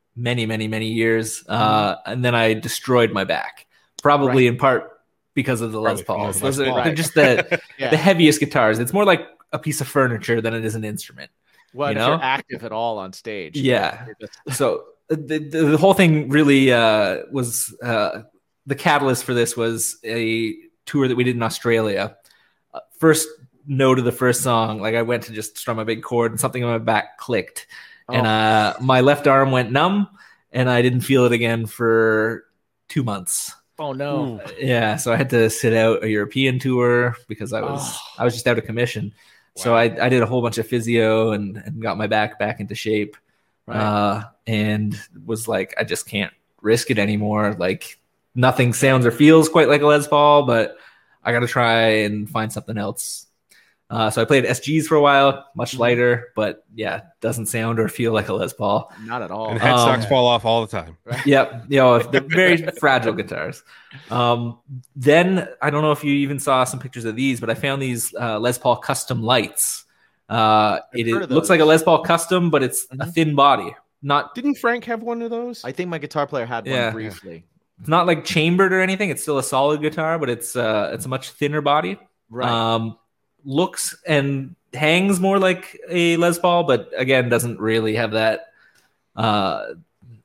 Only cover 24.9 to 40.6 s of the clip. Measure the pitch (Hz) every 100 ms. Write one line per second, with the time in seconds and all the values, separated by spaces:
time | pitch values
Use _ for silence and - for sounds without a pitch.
24.9 | 117 113 120 110 107 107 - - 110 110
25.9 | 113 - 120 117 - 131 127 120 117 113
26.9 | 107 - - - 110 - - - - -
27.9 | - - 120 113 110 110 110 107 - 131
28.9 | 127 131 143 143 135 135 127 117 131 170
29.9 | 202 196 _ - _ _ 123 127 120 123
30.9 | 127 - 135 123 117 117 117 110 - 117
31.9 | 113 113 110 110 117 - _ _ _ -
32.9 | 156 120 101 90 - - - _ - 151
33.9 | 131 143 143 135 110 - - 131 120 110
34.9 | 107 123 117 131 120 110 - 120 113 113
35.9 | 110 110 107 104 135 135 127 131 127 120
36.9 | 120 123 113 - 107 117 107 - 143 135
37.9 | - - - 120 117 123 113 - 113 120
38.9 | 110 104 - _ _ _ - 123 117 117
39.9 | 90 123 127 110 127 117 113